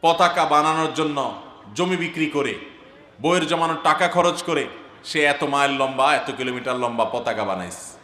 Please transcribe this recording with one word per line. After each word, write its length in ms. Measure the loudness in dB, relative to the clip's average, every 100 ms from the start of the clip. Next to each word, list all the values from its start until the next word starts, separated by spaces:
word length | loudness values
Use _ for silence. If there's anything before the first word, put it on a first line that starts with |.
পতাকা 420 | 2 4 4 4
বানানোর 480 | 2 4 4 2 -2
জন্য 240 | 0 -2 -2 -4 -6 -16 -20 -14
জমি 220 | -4 -2 0
বিক্রি 300 | -4 -2 -2
করে, 240 | 0 -2 -4 -12 -20 -20 -20 -20 -4
বইয়ের 260 | 0 2 2
জমানোর 320 | 0 0 0
টাকা 220 | 2 2 2
খরচ 300 | 4 2 2
করে 220 | -2 -2 -2 -10 -20 -20
সে 140 | -6 2
এত 180 | 2 2
মাইল 280 | 0 2 2
লম্বা, 320 | 2 -2 2 2
এত 140 | 2 -2 -6
কিলোমিটার 440 | -6 -6 -4 -2
লম্বা 240 | -4 -2 -2
পতাকা 380 | -2 -4 -4
বানাইছে। 420 | -4 -4 -6 -12 -16 -20